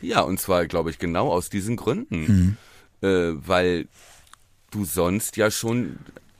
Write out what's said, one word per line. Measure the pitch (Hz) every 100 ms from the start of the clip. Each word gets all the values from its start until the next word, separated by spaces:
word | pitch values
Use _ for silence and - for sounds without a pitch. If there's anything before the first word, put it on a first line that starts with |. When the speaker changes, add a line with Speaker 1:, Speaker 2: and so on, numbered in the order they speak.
Speaker 1:
Ja, | 87 185
und | 85 95
zwar, | - 90 85
glaube | 87 82
ich, | -
genau | 87 85 131
aus | 90 -
diesen | 101 101 117
Gründen. | 107 180 269 82 78 98 90 110 - - _ _
Speaker 2:
Mhm. | 98
Speaker 1:
Äh, | 92 85 78 82
weil | 90 90 85 - _ - - - - _ _ _
du | 107 92
sonst | 90 87 98 - -
ja | 107
schon | - 113 120 90 - - - -